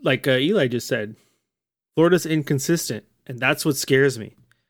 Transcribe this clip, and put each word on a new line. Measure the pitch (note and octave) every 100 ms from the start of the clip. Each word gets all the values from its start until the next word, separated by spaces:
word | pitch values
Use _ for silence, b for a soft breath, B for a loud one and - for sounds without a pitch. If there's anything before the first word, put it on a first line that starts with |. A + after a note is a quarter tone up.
like, | D#3 B2 C#3
uh, |
Eli | B2+ D3+ G#3 C3
just | A#2 -
said, | A#2 G#2+ - _ _ _ _ _ _ _
Florida's | - E3+ F3 D#3
inconsistent, | D#3+ C#3+ C#3 - E3 - G#2+ - _ -
and | A#2+
that's | B2+ D3
what | D#3+ C#3+
scares | - C3+ C#3 A2
me | G2+ - _ _